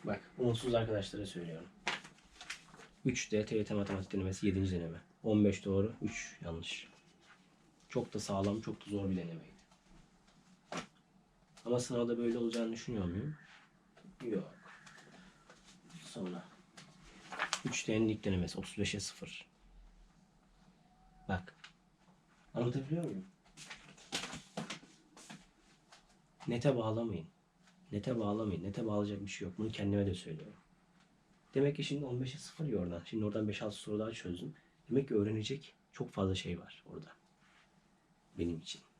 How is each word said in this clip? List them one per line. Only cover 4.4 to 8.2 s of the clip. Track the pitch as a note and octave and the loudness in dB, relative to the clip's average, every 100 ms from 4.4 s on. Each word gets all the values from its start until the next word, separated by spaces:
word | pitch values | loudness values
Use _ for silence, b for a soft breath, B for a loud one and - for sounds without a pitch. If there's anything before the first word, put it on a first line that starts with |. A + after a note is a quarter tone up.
| G#2 | 4
yedinci | F#2+ F#2+ | 4 4
deneme. | F2+ E2 E2 - _ | 2 -2 -6 -14 _
On | A2+ G#2+ G#2 | 4 8 8
beş | F#2 G2+ | 6 2
doğru, | G2 G#2 B2 | 4 4 0
üç | - - - - | -4 -4 -10 -8
yanlış. | E2+ D#2+ - - - - - - - - - _ - _ - | -6 -6 -6 -8 -10 -20 -20 -20 -20 -20 -20 _ -20 _ -2
Çok | B2+ A2+ | -2 -2
da | |
sağlam, | G#2+ | -4